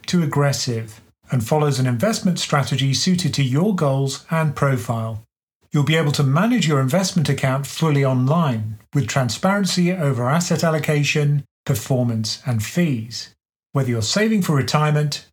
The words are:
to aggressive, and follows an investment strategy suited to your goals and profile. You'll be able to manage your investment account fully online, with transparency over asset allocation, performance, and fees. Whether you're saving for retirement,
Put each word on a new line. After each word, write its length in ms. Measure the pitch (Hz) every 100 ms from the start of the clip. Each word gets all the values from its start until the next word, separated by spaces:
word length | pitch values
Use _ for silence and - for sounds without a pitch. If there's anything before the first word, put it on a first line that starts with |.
| -
to 160 | 180
aggressive, 800 | 151 143 143 - - 113 113 - - _ -
and 120 | 131
follows 360 | 107 151 147 135
an 60 | 131
investment 520 | 120 208 220 185 165
strategy 560 | - 147 117 127 135
suited 400 | 135 185 175 151
to 80 | -
your 320 | 131 135 202
goals 500 | 185 147 135 135 - -
and 240 | 165 156
profile. 680 | - 139 127 107 117 113 107 - _ _ _ _
You'll 100 | 151
be 140 | 143 160
able 160 | 151
to 100 | 139
manage 460 | 135 147 226 247 160
your 120 | 143
investment 480 | 131 170 185 175 147
account 380 | 135 135 135 139
fully 380 | - 160 143
online, 760 | 135 131 127 165 156 113 107 107 _
with 140 | 147 107
transparency 840 | 139 123 - 190 202 185 - 175
over 360 | 185 143 127 123
asset 340 | 160 175 165
allocation, 840 | 170 156 139 151 143 156 147 147 - _
performance, 760 | - 117 - 131 123 110 110 - 143
and 160 | 113
fees. 720 | 107 175 170 123 113 110 - _ _ _ _
Whether 180 | 139 127
you're 120 | 117
saving 400 | 107 202 220 214
for 120 | 175
retirement, 720 | 143 - 151 151 147 151 - -